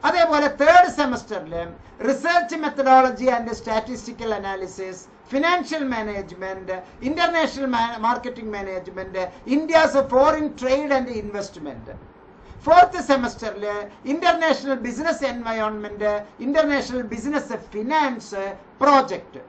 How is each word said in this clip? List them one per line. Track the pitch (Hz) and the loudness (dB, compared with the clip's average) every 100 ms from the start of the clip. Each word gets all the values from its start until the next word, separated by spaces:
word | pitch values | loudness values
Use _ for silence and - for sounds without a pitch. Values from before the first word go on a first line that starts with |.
| 294 | 2
അതേപോലെ | 349 330 302 285 285 | 2 4 4 0 2
തേർഡ് | 294 359 359 - | 6 8 8 2
സെമസ്റ്ററിൽ | 277 240 - 202 156 170 170 254 - - 220 | -2 -2 -6 -10 -8 -8 -8 -12 -20 -6 -2
research | 269 339 339 349 320 | 0 2 2 2 -4
methodology | 302 285 262 262 262 247 254 240 | -6 0 6 8 6 2 0 0
and | 226 233 | -4 -8
statistical | - 220 220 240 233 220 226 208 | -4 -4 -4 -10 -12 -10 -4 -4
analysis, | 196 190 185 - 190 175 - - - | -4 -8 -8 -10 -10 -12 -18 -20 -4
financial | 262 330 359 - 311 269 233 | 0 2 0 -2 -4 -4 -4
management, | 214 202 196 180 190 190 185 185 - - 254 | -4 -8 -10 -10 -10 -10 -8 -10 -10 -8 -6
international | 320 339 339 311 269 269 | 0 0 2 0 -2 -2
ma-, | 240 233 233 226 | 0 -2 -2 -2
marketing | 240 254 233 220 202 | -2 -4 -10 -10 -8
management, | 196 185 185 185 190 190 180 - - 277 | -8 -8 -10 -12 -8 -6 -6 -8 -2 -2
India's | 311 320 311 277 269 | 2 4 4 4 2
foreign | 254 294 311 302 - | 4 4 4 -2 -4
trade | 254 269 294 269 | 0 0 2 0
and | 247 226 | 0 -6
investment. | 208 202 - 170 143 117 113 - - - - - - - - | -6 -8 -10 -12 -14 -14 -16 -18 -20 -20 -20 -20 -20 -8 6
ഫോർത്ത് | 339 359 359 285 | 8 8 4 0
സെമസ്റ്ററിൽ | 269 240 - 220 202 208 208 208 - 240 | 2 2 -6 -10 -8 -6 -6 -8 -12 -6
ഇന്റർനാഷണൽ | 302 349 339 320 277 277 254 | 0 2 2 2 0 -2 -4
ബിസിനസ് | 233 233 320 320 | -4 -4 -4 -2
എൻവയോൺമെന്റ്, | 269 240 226 226 214 214 208 208 208 208 208 - 240 | -4 -6 -6 -4 -4 -4 -10 -4 -2 -2 -6 -10 -2
ഇന്റർനാഷണൽ | 294 302 285 - 254 | 2 2 0 -2 -6
ബിസിനസ് | 220 233 269 294 - 220 - | -6 -6 -4 -4 -4 -10 -8
ഫിനാൻസ് | 202 233 311 285 233 - 202 196 196 - - | -8 -2 0 0 -2 -10 -8 -8 -10 -18 0
പ്രോജക്റ്റ്. | 269 277 262 180 - 135 | 4 6 4 -6 -10 -20